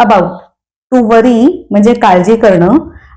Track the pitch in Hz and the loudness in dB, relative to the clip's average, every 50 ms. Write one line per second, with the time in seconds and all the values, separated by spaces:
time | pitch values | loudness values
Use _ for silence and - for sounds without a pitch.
0 | 240 208 214 190 170 175 - - - _ _ _ _ _ _ _ _ - 254 247 | 0 0 0 0 -2 -4 -8 -14 -20 _ _ _ _ _ _ _ _ -4 -2 -2
1 | 233 208 226 226 220 254 240 226 233 339 - - - - 202 208 208 233 240 - | 0 0 0 0 2 2 0 2 0 0 -2 -4 -10 -4 -2 0 0 0 0 0
2 | 226 208 185 180 180 208 226 220 214 208 185 170 175 170 262 330 - - - - | 0 0 0 0 2 0 0 0 2 0 2 2 0 0 0 -2 -2 -4 -20 -20
3 | _ - - | _ -20 -14